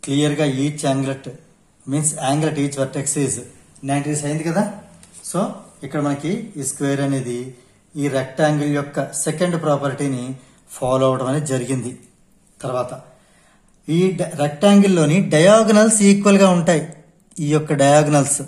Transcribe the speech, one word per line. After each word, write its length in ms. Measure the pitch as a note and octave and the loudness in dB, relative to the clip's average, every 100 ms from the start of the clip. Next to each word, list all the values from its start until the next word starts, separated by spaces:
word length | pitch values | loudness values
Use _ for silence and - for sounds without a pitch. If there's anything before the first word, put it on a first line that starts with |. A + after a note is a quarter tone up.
| - | -4
క్లియర్గా 400 | C#3 D3 C#3+ D3+ C3 | 0 0 0 -2 -2
each 180 | D3 D3 C#3+ | -4 -4 -4
angle 200 | C3+ C3+ C3+ | -2 -4 -6
at, 100 | - - _ _ _ _ - | -12 -18 _ _ _ _ -6
means 180 | C#3+ D3+ - C3 | -2 -2 -2 -2
angle 200 | D3 D#3 | 0 0
at 60 | D3 | -2
each 140 | C#3 C3+ | -4 -4
vertex 240 | C3+ D3 C3+ - C3+ | -6 -4 -6 -2 -4
is 100 | A#2+ - - _ _ C3+ | -4 -12 -20 _ _ -4
ninety 180 | C#3+ C#3+ | -4 -2
degrees 160 | D3 C#3+ | -4 -4
అయింది 160 | D3+ D#3+ | -4 -2
కదా. 140 | E3 G#3 - - - - - - | -2 -2 -6 -18 -20 -20 -20 -8
So, 80 | E3+ A#3 - - _ | -4 -4 -6 -20 _
ఇక్కడ 160 | C3 D#3 C#3+ | -10 -4 -4
మనకి 240 | C#3 D3 G#3+ - D3+ | -4 -4 -6 -6 -10
ఈ 40 | C3+ | -10
square 300 | - C#3+ C#3 C#3 | -6 -4 -2 -2
అనేది 300 | C3+ B2 A#2+ B2+ B2+ _ _ _ D3+ | -4 -4 -8 -10 -16 _ _ _ -6
ఈ 20 | C#3+ C3+ | -4 -4
rectangle 540 | C3 - D#3 D3+ D3 C#3+ | -6 0 0 2 0 -2
యొక్క 180 | C#3+ - C3+ - | -4 -6 -6 -6
second 320 | - - F3+ E3 | -6 -2 -2 -2
ప్రాపర్టీని 600 | D#3 C#3+ C#3 C3 C#3+ C3 B2+ C3 _ _ _ - | 0 -2 -2 -4 -4 -4 -8 -12 _ _ _ -8
ఫాలో 280 | B2+ C3 C3 | -2 2 2
అవడం 180 | B2+ B2+ | 0 -2
అనేది 180 | C#3+ D3 | -2 -2
జరిగింది. 380 | C3 A#2+ C3 A#2+ - _ _ _ _ _ _ | -4 -4 -6 -6 -12 _ _ _ _ _ _
తర్వాత 300 | C3 B2+ B2 - - _ _ _ _ _ _ _ - D#3+ | -8 -6 -6 -10 -18 _ _ _ _ _ _ _ -4 0
ఈ 20 | F#3 E3 | 0 0
డ-, 120 | E3+ D3 | -6 -2
రెక్టాంగిల్లోని 720 | D3 - G3+ G3+ G3 F3+ D3 F3 F#3+ | -4 2 4 6 6 4 4 2 2
diagonals 640 | D3+ F3 A3 G#3+ G#3 A3 G#3+ G3+ | 4 6 6 6 4 4 4 4
ఈక్వల్గా 400 | G3+ G3+ G3 F#3+ F3+ | 6 6 6 6 4
ఉంటాయి. 260 | E3 E3 - - _ _ _ - | 2 0 0 -14 _ _ _ -8
ఈ 40 | D3 | -2
యొక్క 200 | D3+ D3+ D3 | -2 0 2
diagonals 580 | C#3 D3 D3 D3 C3+ - | 4 6 4 2 0 -4